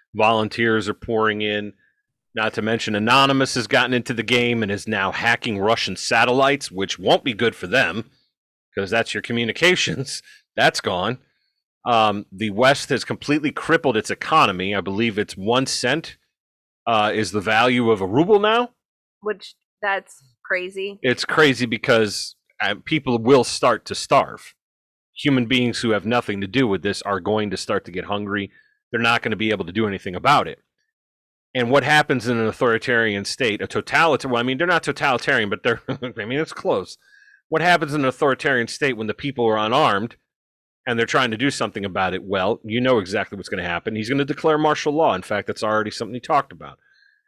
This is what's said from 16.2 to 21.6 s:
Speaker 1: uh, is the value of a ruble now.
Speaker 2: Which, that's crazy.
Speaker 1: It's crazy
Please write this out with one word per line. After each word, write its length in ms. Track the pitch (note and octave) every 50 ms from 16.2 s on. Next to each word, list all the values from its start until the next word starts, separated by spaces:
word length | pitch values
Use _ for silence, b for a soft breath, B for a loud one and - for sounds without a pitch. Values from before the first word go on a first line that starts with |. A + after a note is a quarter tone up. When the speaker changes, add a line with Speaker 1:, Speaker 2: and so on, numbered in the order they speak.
| _ _ _ _ _ _ _ _ _ _ _ _ _
Speaker 1:
uh, 240 | A#2 A#2 G#2+ G#2 G#2+ F#2
is 180 | G#2+ G#2+ F2+
the 100 | F#2+ G#2+
value 500 | F2 G#2+ A2 A2 A#2+ B2+ B2+ B2 A#2+ A2+
of 100 | A2 F#2+
a 60 | F#2+
ruble 320 | F2+ G2+ C3 E3+ G3 A3 G3+
now. 320 | G3+ G#3+ A3 A#3+ B3 A#3+ _ _ _ _ _ _ _ _ _ _
Speaker 2:
Which, 320 | G3+ G#3+ G#3 G3+ - - - _ _ _ _ _ -
that's 400 | G3+ G3 G3+ G3 - - _ _ _ _ _ -
crazy. 540 | - F#3+ F3+ F3+ F#3 G3 F#3+ F#3+ G3+ G3+ - -
Speaker 1:
It's 220 | B2+ A#2+ - -
crazy 420 | - - D#3+ D#3 C#3+ B2+ G#2+